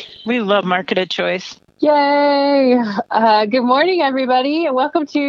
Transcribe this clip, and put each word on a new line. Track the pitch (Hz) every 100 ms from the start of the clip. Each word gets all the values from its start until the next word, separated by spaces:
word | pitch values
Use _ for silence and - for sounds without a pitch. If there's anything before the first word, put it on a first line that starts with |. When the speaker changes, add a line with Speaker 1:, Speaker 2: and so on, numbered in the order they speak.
| - - 220
Speaker 1:
We | 247
love | 202 202
Marketed | 180 180 180 185 180
Choice. | - 180 180 - - _ _
Speaker 2:
Yay! | 302 294 285 285 285 285 277 277 262 247 226 202 -
Uh, | 214 226 214 214
good | 247
morning, | 240 262 339 370
everybody, | 285 262 254 254 262 302 339
and | 254
welcome | 285 330 294
to | 294